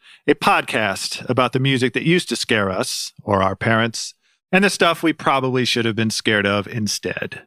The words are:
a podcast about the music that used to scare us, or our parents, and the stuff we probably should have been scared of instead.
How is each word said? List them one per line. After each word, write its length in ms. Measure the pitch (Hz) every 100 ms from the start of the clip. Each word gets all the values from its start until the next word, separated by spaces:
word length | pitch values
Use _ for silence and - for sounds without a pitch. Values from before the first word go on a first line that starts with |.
| _ - -
a 80 |
podcast 920 | 147 - 175 - 127 104 92 - - -
about 240 | 120 127
the 80 | 131
music 320 | 135 131 123
that 120 | 127
used 260 | 127 175 -
to 60 | 117
scare 340 | - 113 98
us, 420 | 92 131 - - -
or 200 | - 98
our 120 | 95
parents, 600 | 98 110 113 117 - - - _ _ _
and 140 | 190
the 60 | 202
stuff 320 | - 175 165
we 100 | 165
probably 540 | 151 156 139 131 127 120
should 180 | 120
have 100 | 113
been 140 | 107 113
scared 380 | - - 104 101
of 200 | 101 101
instead. 760 | 117 104 - 90 - - -